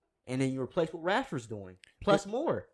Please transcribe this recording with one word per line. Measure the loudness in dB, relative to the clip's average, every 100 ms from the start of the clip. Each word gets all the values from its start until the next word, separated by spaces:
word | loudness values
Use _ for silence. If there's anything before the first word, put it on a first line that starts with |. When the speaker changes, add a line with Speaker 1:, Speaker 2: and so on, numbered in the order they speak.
| _ _ -4
Speaker 1:
and | 0
then | 0
you | 0
replace | -2 0 0
what | 0
Rashford's | 0 0 0 -6 -6
doing, | -10 -12 -16 -20 -2
plus | 4 4 4
Speaker 2:
But |
Speaker 1:
more? | -4 -2 -2 -6